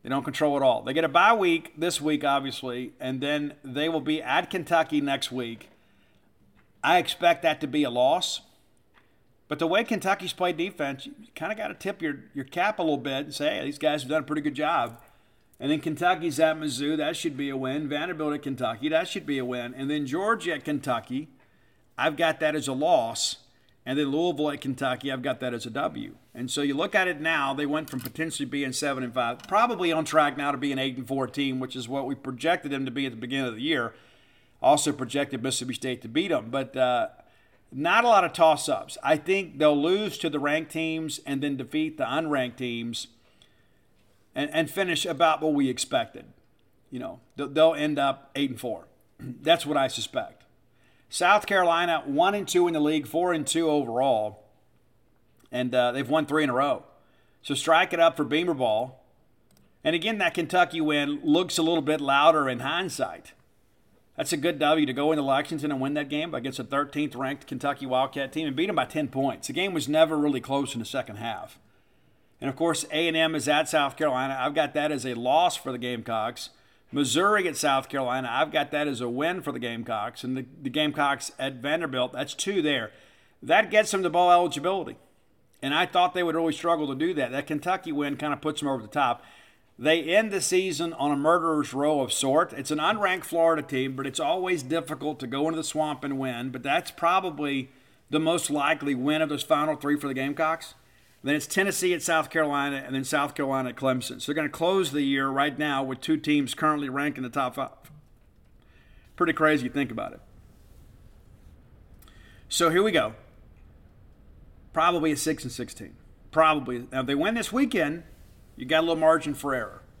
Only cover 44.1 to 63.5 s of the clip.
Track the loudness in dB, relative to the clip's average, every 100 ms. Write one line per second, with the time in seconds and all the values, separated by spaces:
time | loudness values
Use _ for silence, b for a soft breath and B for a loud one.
44.1 | b b -6 -2 -2 -2 -2 -2 0 -2
45.1 | 2 4 4 2 2 2 0 -2 -2 -2
46.1 | -10 -20 -20 _ _ _ _ _ -12 -12
47.1 | -14 _ -10 -4 6 6 6 -2 0 0
48.1 | -2 -8 -4 -4 -4 -8 -8 -12 _ _
49.1 | _ -14 -6 2 2 2 0 0 -4 -6
50.1 | -6 -8 -14 _ _ _ b b b b
51.1 | 0 4 4 4 2 4 4 2 0 0
52.1 | 2 4 2 0 4 4 4 2 2 0
53.1 | 0 0 0 0 0 2 2 0 0 2
54.1 | 2 0 -8 -20 _ _ _ _ _ _
55.1 | _ _ _ _ -4 0 2 2 0 0
56.1 | 0 2 0 2 2 0 0 -6 -20 b
57.1 | b b b -6 -4 4 6 6 6 4
58.1 | 4 0 0 0 0 2 0 -2 -10 _
59.1 | _ _ _ _ _ _ _ 0 0 -2
60.1 | 0 0 0 0 2 2 2 0 2 0
61.1 | -2 2 4 4 0 2 2 0 0 2
62.1 | 6 6 6 2 -2 -4 -4 -4 -4 -6
63.1 | -6 -18 -20 _